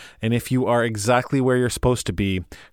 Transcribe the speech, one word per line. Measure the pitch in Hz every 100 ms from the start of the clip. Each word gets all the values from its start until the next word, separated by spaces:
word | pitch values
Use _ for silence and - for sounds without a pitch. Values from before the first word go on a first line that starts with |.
| - -
And | 113
if | 120 -
you | 127 113
are | 120
exactly | 117 107 101 123 - 139
where | 127 127
you're | 123
supposed | - 127 123 -
to |
be, | 92 98 95 87 - -